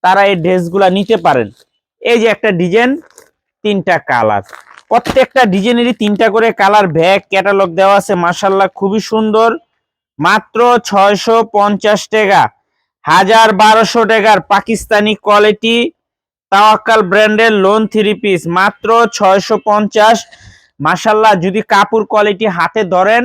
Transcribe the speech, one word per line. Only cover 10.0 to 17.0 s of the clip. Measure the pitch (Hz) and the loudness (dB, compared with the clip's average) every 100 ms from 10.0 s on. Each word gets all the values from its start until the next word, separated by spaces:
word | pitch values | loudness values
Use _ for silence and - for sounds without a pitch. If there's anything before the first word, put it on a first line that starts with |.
| _ - | _ -4
মাত্র | 165 208 - 226 240 240 - | -2 -2 -4 -2 0 0 0
ছয়শো | 196 196 208 - 226 226 | 0 2 0 0 0 0
পঞ্চাশ | 208 202 202 208 208 - | 0 0 0 -2 -2 -2
টাকা, | 220 202 185 117 _ _ _ _ _ | -2 2 2 0 _ _ _ _ _
হাজার | - 170 190 220 226 185 | 0 0 4 4 4 4
বারোশো | 214 220 220 240 214 | 4 4 0 -2 0
টাকার | 220 208 202 - | 0 2 0 0
পাকিস্তানি | 196 - 226 - 208 208 208 | -2 -2 -8 -2 -2 0 -4
কোয়ালিটি | - 208 214 208 226 233 247 _ _ _ _ _ _ | 0 2 2 0 -2 -2 -4 _ _ _ _ _ _
তাওয়াক্কাল | 196 214 214 - 220 | 2 2 2 0 0